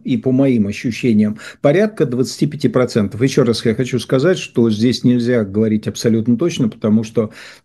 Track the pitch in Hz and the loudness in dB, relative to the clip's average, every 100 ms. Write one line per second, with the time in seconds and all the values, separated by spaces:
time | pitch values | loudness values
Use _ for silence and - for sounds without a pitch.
0 | - 120 131 127 139 120 101 104 127 107 | -2 -2 0 2 2 2 0 -2 -6 -2
1 | 127 107 107 107 - - 143 165 214 214 | 2 2 2 -2 -14 -2 2 2 0 0
2 | 139 120 120 - 143 - 120 131 123 120 | -2 0 -4 -2 -4 -2 0 0 0 0
3 | 98 104 131 147 120 110 120 110 127 123 | -2 -2 0 2 2 0 -2 -2 -2 -4
4 | - 135 160 185 - - 117 104 123 - | -2 0 0 0 -2 0 2 2 0 2
5 | 123 123 117 120 98 101 110 107 107 - | 2 2 0 0 0 0 0 0 -4 -4
6 | 120 113 120 117 170 170 110 - 110 110 | 0 0 0 0 0 0 -4 -2 0 0
7 | 107 - 107 - - - | 0 -4 -4 -8 -20 -20